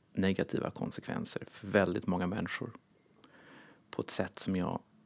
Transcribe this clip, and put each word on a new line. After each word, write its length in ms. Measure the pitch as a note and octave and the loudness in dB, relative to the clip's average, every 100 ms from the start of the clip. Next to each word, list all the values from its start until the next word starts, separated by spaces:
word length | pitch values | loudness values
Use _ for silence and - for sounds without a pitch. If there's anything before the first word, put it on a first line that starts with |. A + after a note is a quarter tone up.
| _ - | _ 2
negativa 540 | F#2+ F#2+ - - - | 2 4 0 0 -2
konsekvenser 720 | - - - - - - - - | -4 -6 -6 -6 -6 -4 -6 -8
för 160 | - G2 | -12 4
väldigt 400 | G2 F2+ F2+ - | 6 6 2 0
många 200 | F2+ F2+ | 0 2
människor 440 | F2+ E2+ - - - _ _ _ - - - - - - - - | 0 -2 -4 -8 -10 _ _ _ -20 -20 -20 -20 -20 -20 -20 -10
på 100 | - | -6
ett 80 | - | -4
sätt 300 | - - - | -2 -2 -2
som 160 | - F#2 | 0 2
jag 240 | F2 E2+ - - | 2 -2 -6 -20